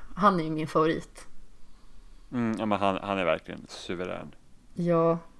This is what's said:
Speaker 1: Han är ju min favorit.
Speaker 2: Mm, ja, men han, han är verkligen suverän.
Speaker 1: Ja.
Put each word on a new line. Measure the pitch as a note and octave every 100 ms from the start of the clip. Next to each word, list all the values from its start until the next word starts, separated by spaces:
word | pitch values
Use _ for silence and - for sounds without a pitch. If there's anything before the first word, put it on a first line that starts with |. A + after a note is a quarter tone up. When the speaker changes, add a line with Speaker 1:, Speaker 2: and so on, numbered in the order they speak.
| - -
Speaker 1:
Han | G3+ F3+
är |
ju | D#3
min | D#3 D#3
favorit. | D#3+ D#3+ D#3+ - - - - - - - - - - - - -
Speaker 2:
Mm, | B2 A#2 G#2
ja, | G#2+
men | G2
han, | G2 F#2+
han | G2+ G2
är |
verkligen | E2+ D#2+ - E2+ -
suverän. | - - F2 F2+ F2 - - - - -
Speaker 1:
Ja. | - F3 E3 E3 E3+ - -